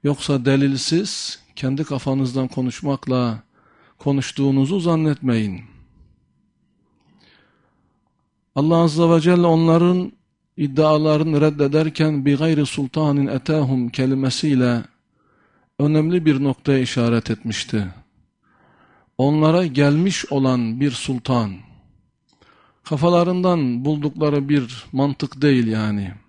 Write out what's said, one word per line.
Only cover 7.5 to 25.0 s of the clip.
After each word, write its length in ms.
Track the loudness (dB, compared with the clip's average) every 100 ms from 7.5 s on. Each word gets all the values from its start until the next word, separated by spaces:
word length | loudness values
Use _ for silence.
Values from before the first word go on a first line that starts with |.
| _ _ _ _ _ _ _ _ _ _ -2
Allah 220 | 2 4
Azze 320 | 2 2 4
ve 120 | 4
Celle 240 | 4 4 4
onların 680 | 4 4 4 4 2 -4 _ _ _ _ -6
iddialarını 840 | -2 2 4 4 2 2 2 2
reddederken 840 | 2 2 0 2 0 0 0 0 0
"bi 120 | 0
gayri 280 | 0 0 -2
sultanin 600 | -4 -4 -2 0 2 0
etahum" 640 | -2 -2 0 0 0 -2
kelimesiyle 920 | -2 -2 0 -2 -2 0 2 2 0 -6 _ _ _ _ _ _ _ _ -2
önemli 460 | 0 2 2 2 2
bir 180 | 2
noktaya 360 | 0 -2 0 0
işaret 520 | 0 0 0 0 -2
etmişti. 560 | -6 -6 -8 -4 -4 -6 -10 _ _ _ _ _ _ _ _ _ _ _ -2
Onlara 480 | 0 2 2 2 0
gelmiş 680 | 2 2 2 0 -2 -4
olan 480 | -2 0 0 -2 -2
bir 120 | -4
sultan, 600 | -4 -6 -6 -2 -2 -2 -8 -18 -20 _ _ _ _ _ _ _ _ _ _
kafalarından 1040 | -8 -2 2 2 2 0 0 0 0 -2 -2
buldukları 640 | -2 -4 -2 0 0 0
bir 360 | 0 0 -12 -8
mantık 500 | -2